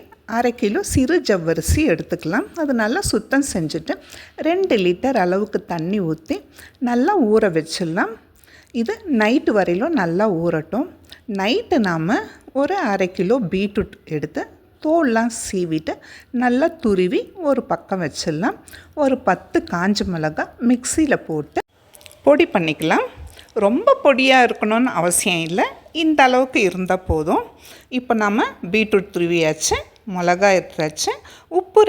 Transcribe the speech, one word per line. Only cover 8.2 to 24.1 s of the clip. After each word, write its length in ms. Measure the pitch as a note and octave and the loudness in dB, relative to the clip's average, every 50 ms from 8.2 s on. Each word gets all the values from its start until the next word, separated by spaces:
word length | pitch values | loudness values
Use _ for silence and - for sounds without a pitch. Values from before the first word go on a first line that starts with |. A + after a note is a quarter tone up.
| _ _ _ _ _ _ - - - _ _ A#3+ | _ _ _ _ _ _ -20 -20 -20 _ _ -4
இது 120 | A#3 A#3 G#4 A4+ - F#4+ D4 A3 G#3+ | -4 -4 -4 -8 -4 -2 0 2 2
நைட்டு 280 | G#3+ A#3+ D#4 E4 - B3 G#3 | 2 2 2 0 2 2 2
வரையிலும் 400 | F3+ E3+ F3 F3+ A3+ E4 E4+ C4 F#3+ | 2 2 0 -2 0 -2 0 0 0
நல்லா 220 | E3+ E3 F3+ G#3+ A3 F#3+ D#3+ E3 | 0 0 0 0 0 0 0 0
ஊறட்டும். 420 | F3 E3 D#3 D#3 - - G#3+ D4+ F#4 - - - - - - _ - G#3 G3 | 0 -2 -2 -4 -4 -4 -4 -4 -6 -8 -20 -20 -20 -20 -20 _ -8 -6 -4
நைட்டு 380 | F#3+ G#3 B3+ G4+ A#4+ - F#4 D4 A3 F#3 | -2 0 0 -2 0 0 0 0 2 0
நாம 280 | E3+ D#3+ D#3+ E3+ A3 F4+ A4 G#4+ - - _ - _ C4 | 0 -2 0 0 0 -2 -2 -6 -14 -20 _ -8 _ -2
ஒரு 160 | C#4 D4 F#4 G4+ F4+ A#3 | -2 0 0 -2 0 -2
அரை 160 | G3+ G3 G3 F3+ F#3 | 0 0 -2 -2 -2
கிலோ 200 | - F#3 F3+ A3+ C4+ A#3 E3 | -2 0 0 2 0 0 -2
பீட்ரூட் 440 | - F#3+ G3 G#3 G3+ - F#3+ - - - _ - D#3 | -2 -2 -2 -2 -2 -4 -4 -4 -8 -20 _ -8 -6
எடுத்து 260 | D3+ D3+ D3+ - - - - - - _ _ _ _ - | -6 -6 -6 -8 -8 -10 -10 -14 -20 _ _ _ _ -2
தோல்லாம் 480 | D#4 D#4 E4+ E4 C4 A3+ A3+ A3+ A#3+ A3+ - | 0 2 2 2 2 2 2 0 -2 -4 -6
சீவிட்டு 520 | - - - F#3+ F3+ E3+ D#3+ D#3+ D#3+ - F4+ - - - - - - _ - B3 | -10 -6 -4 -4 -2 -2 -2 -4 -4 -6 -10 -10 -12 -20 -20 -20 -20 _ -4 -2
நல்லா 260 | B3 B3 A#3+ B3 C#4+ E4+ E4+ E4 - | 0 0 2 2 0 0 -2 -2 -2
துருவி 360 | A3+ G3+ F#3 F3+ F3+ G#3+ F4+ B4 - - G4+ F4 D4 | 0 2 2 0 0 0 -2 -4 -4 -10 -6 -2 0
ஒரு 120 | C#4 B3+ - - | 0 0 0 -4
பக்கம் 300 | E3+ E3 - - G3+ F#3+ F3 | -4 -6 -4 -6 -6 -4 -4
வச்சிடலாம். 520 | - - - - - D#3 D3 F3+ A#3+ - - - - - - - - - - D4+ | -6 -6 -6 -6 -4 -4 -2 -2 -4 -4 -6 -12 -20 -20 -20 -20 -18 -4 -2 0
ஒரு 120 | C4+ C4+ C4 - - | 0 0 0 0 0
பத்து 300 | F#3 F3 - - - F4 E4 - | 0 0 -2 -4 -4 -4 -2 -2
காஞ்ச 340 | - F3 F3 F#3+ G#3 G3 G#3+ F#3+ F3+ | -4 -2 0 0 0 0 -2 -4 -4
மிளகா 300 | D#3+ D#3 D#3 D#3 - D#4 - - - C4 A#3 | -4 -4 -4 -4 -4 -8 -8 -8 -4 0 0
மிக்சியில் 540 | B3 A#3+ B3 - - - D#4+ C#4+ A3+ D#3+ - - | 2 2 0 -4 0 0 2 2 2 0 -2 -4
போட்டு 340 | D#3+ D3+ D3 - _ E4+ - - _ _ _ _ _ - - - - - _ | -6 -6 -6 -4 _ -6 -6 -6 _ _ _ _ _ -20 -20 -20 -20 -2 _
பொடி 200 | - C#4+ D4 F4 E4 - | 4 6 6 4 2 2
பண்ணிக்கலாம். 520 | G#3 E3+ D#3+ D3+ - D#3 D#3+ F#3 D4 B4+ B4 - - - - - - - - _ A#3+ G#3 | 0 0 0 -2 -2 0 0 2 2 0 -2 -6 -14 -20 -20 -20 -20 -20 -8 _ 0 0
ரொம்ப 280 | G3 A3+ C#4+ A4 B4+ C5+ C5+ - | 2 2 2 4 4 2 4 4
பொடியாக 420 | D4+ | 2